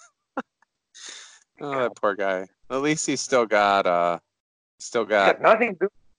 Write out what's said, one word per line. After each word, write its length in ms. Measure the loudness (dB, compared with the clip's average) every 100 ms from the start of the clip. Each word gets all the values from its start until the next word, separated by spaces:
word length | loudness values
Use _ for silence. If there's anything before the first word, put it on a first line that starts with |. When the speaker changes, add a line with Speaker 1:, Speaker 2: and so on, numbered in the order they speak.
| _ _ _ -16
Speaker 1:
<laughs> 80 | -16 _ _ _ _ -20 -20 -20 -20 -20 _ _
Speaker 2:
Oh, 120 | -8 -4
that 160 | -4 -2
poor 180 | -4 -2
guy. 300 | -2 -2 -6 _ -8
At 120 | -4
least 260 | -2 -2 -2
he's 120 | -6
still 240 | 0 0 2
got, 420 | 2 4 2 2
uh, 320 | 2 0 -2 -8 _ _ _ _ _
still 260 | -8 -6 0
got 360 | 2 4 4
Speaker 1:
Got 0 |
nothing 340 | 4 4 2 -4
to 80 | -6 -8 _